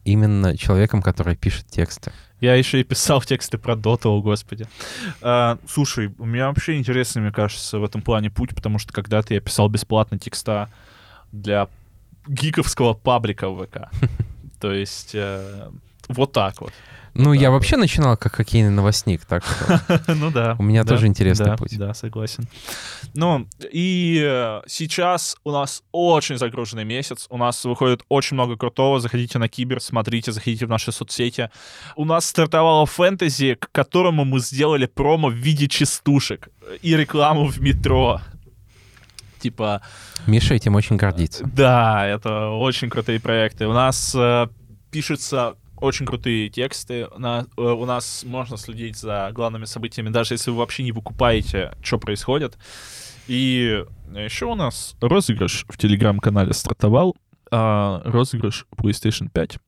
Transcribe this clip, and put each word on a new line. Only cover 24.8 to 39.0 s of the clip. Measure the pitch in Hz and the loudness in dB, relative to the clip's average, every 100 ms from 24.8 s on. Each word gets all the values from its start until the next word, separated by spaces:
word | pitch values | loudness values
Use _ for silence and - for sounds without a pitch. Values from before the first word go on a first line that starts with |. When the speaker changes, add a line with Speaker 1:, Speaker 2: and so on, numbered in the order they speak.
| 156 - 175 180 - - | -6 -2 0 0 -2 -8
Speaker 2:
у | - | -4
нас | 143 135 - _ | -2 -4 -6 _
очень | 170 175 160 - 131 | 0 4 4 2 -4
загруженный | 120 120 113 113 | -4 -4 -8 -8
месяц, | 107 120 139 127 - | -6 -6 -8 -10 -10
у | 123 | -2
нас | 120 120 | -2 -2
выходит | 127 123 131 123 - | -4 0 2 2 0
очень | 139 - 135 | 0 0 -2
много | 123 113 | -2 -2
крутого. | 123 - 135 135 | -4 2 2 2
Заходите | 117 123 120 123 | 0 -2 -2 -2
на | 113 | -2
Кибер, | - 123 127 | -2 -4 -4
смотрите, | - 117 113 117 117 | -4 -2 0 -2 -2
заходите | 110 123 110 117 | -6 -4 -4 -2
в | |
наши | 113 - | -2 -2
соцсети. | - - - 120 - 117 - - - - - | -8 -8 -4 -4 -2 -8 -8 -20 -20 -14 -6
У | |
нас | 151 165 - | 0 0 0
стартовало | - 160 160 160 160 151 | 0 2 4 6 6 4
фэнтези, | - 180 196 170 127 135 120 | 4 2 2 -2 0 0 0
к | - | -2
которому | - 135 180 180 160 | -2 0 2 2 2
мы | 135 131 | 2 0
сделали | 120 131 151 151 127 | -2 0 2 2 0
промо | - 139 160 147 | 0 2 2 2
в | |
виде | 117 131 151 143 | 0 0 2 0
частушек | - 143 - - 143 - 101 - _ - 95 | 0 0 0 2 2 2 -8 -12 _ -18 -6
и | 170 | 0
рекламу | 160 151 151 147 156 147 | 2 2 2 4 4 2
в | - | 0
метро. | 139 131 - 131 123 101 - - - - - _ - - | 2 2 2 2 2 0 -4 -20 -20 -20 -20 _ -20 -20